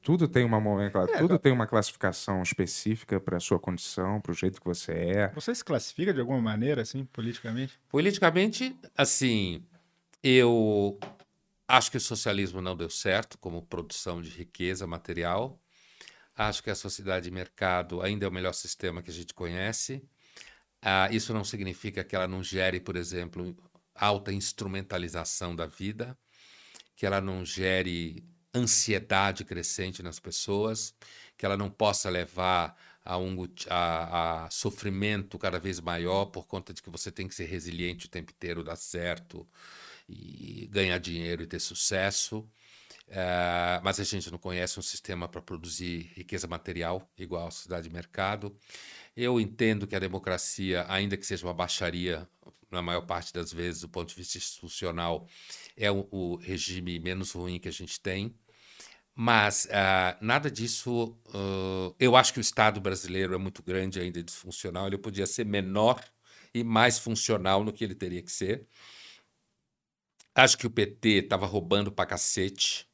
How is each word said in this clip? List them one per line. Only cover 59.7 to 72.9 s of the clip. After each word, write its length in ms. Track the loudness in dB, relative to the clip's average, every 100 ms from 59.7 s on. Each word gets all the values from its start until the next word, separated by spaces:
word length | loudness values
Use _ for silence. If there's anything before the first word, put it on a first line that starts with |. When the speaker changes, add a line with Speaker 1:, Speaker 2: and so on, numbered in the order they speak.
Speaker 3:
ah, 460 | 4 4 4 4 0
nada 300 | 2 2 2
disso, 640 | -4 -4 -4 -2 0 -2 -6 -12
ah, 580 | -6 -2 -2 -2 -2 -4 4
eu 180 | 8 8
acho 160 | 6
que 60 | 2
o 20 |
Estado 400 | -2 6 4 4
brasileiro 540 | -2 -4 -4 -2 0
é 40 | 0
muito 240 | -4 -8
grande 380 | -4 -2 -2 -4
ainda 180 | -4 -6
e 40 |
disfuncional, 640 | -10 -12 -12 -10 -6 -4 -2
ele 120 | -4
podia 280 | -4 -2 -2
ser 180 | 0
menor 580 | 0 0 0 4 4 4 -4 _ _ -20 -6
e 100 | -4
mais 340 | 2 6 6 4
funcional 640 | -2 -2 2 2 6 4
no 80 | 4
que 120 | -2
ele 100 | -6
teria 280 | -4 -6 -6
que 100 | -6
ser. 340 | -4 -2 -2 -6 _ -20 -20 -20 -20 _ _ _ _ _ _ _ _ _ _ 0
Acho 220 | 8 8 8
que 100 | 2
o 40 |
P 160 | 2 2
T 360 | 4 6 6
tava 220 | 6 0
roubando 480 | 2 0 2 2 2
pra 140 | 0 0
cacete 800 | 0 0 0 -2 0 -2 -2 -8